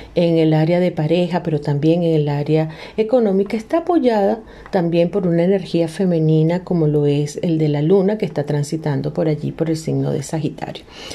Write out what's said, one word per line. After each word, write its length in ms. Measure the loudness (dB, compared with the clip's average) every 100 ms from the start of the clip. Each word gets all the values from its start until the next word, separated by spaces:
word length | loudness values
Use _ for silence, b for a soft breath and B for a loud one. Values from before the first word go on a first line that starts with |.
| B 0
en 220 | 2 4
el 160 | 4
área 260 | 4 4 2
de 120 | 0
pareja, 520 | 0 0 2 0 -2
pero 160 | -2 -2
también 440 | -2 0 2 2
en 100 | 2
el 160 | 2 0
área 400 | -2 0 0 0 B B -4
económica. 600 | 0 2 2 2 0 -4
Está 220 | -4 -2
apoyada 600 | 0 2 2 2 2 0 B B -4
también 400 | -2 2 2 2
por 160 | 0 0
una 160 | 2
energía 460 | 2 0 0 -2 -2
femenina, 760 | -2 0 2 4 4 4 0
como 240 | -2 0 2
lo 200 | 2 2
es 340 | 0 -2 -4
el 140 | -2 0
de 100 | 0
la 140 | 0
luna, 360 | 2 4 2 0
que 80 | -2
está 200 | -4 -2
transitando 680 | -2 -4 -4 -4 -4 -4
por 140 | -2 -2
allí, 240 | -2 -4
por 180 | -4 -4
el 60 | -4
signo 360 | -4 -2 -2
de 120 | -4
Sagitario. 600 | -4 -6 -6 -6 -12 -12 B B B